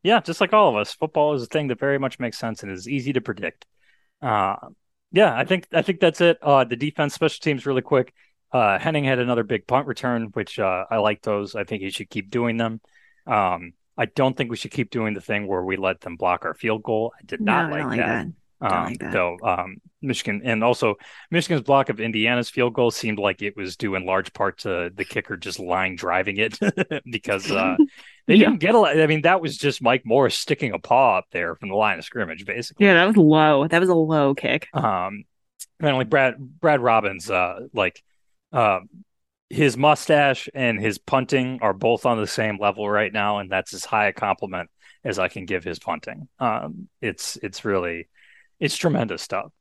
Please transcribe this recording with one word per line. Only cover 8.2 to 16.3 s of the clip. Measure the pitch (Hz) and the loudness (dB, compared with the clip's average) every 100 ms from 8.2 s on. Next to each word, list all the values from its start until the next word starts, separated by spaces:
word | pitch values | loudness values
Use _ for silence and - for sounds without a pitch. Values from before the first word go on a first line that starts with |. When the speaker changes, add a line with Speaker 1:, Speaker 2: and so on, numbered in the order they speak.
| _ _ _ | _ _ _
Speaker 1:
Uh, | 127 107 95 | 2 2 2
Henning | 165 156 | 0 0
had | 135 127 | 2 0
another | 123 120 | 2 0
big | 107 110 - | 0 -4 0
punt | 127 139 | 0 0
return, | 117 127 120 113 | -4 -2 -2 -4
which, | 110 101 - | -6 -8 -2
uh, | 98 90 95 | -2 -2 -2
I | 113 | 0
like | 107 104 | 0 0
those. | - 101 101 | -4 -4 -4
I | 110 | -8
think | 98 107 | -8 -8
he | 98 | -8
should | - 101 | -10 -10
keep | 107 98 | -10 -6
doing | 120 120 117 | -2 -2 -2
them. | 113 113 _ _ _ _ - | -4 -6 _ _ _ _ -2
Um, | 110 92 87 87 _ _ - | 0 0 -2 -8 _ _ -6
I | 120 | -4
don't | - 131 127 | 0 0 0
think | 120 | -6
we | 117 | -6
should | 117 | -8
keep | - 113 | -6 -6
doing | 123 110 | -4 -4
the | 101 | -6
thing | - 104 101 | -4 -6 -2
where | 92 | -4
we | 92 95 | -4 -2
let | 95 90 | -2 -4
them | 87 85 | -10 -4
block | 90 | -2